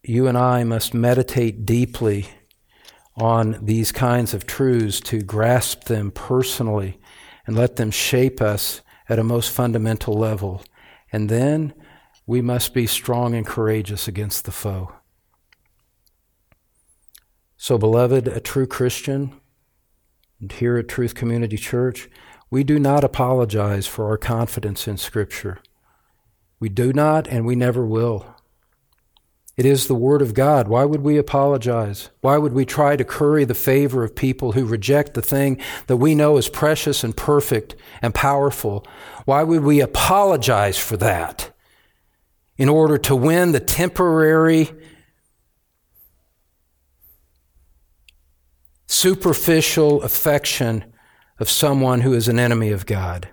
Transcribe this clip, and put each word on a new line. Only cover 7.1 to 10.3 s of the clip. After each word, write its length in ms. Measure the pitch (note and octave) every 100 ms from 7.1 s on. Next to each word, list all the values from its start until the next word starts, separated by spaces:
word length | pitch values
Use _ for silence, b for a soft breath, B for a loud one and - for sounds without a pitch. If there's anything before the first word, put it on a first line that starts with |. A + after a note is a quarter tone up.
| B B B -
and 100 | A2
let 200 | B2 -
them 160 | A2
shape 500 | - - B2+ C3 B2+
us 400 | G#2+ G#2 - - b b -
at 120 | A2+
a 40 |
most 280 | A2+ A#2+ A#2
fundamental 640 | - B2 A2+ A2 A2 - G#2+
level. 480 | A2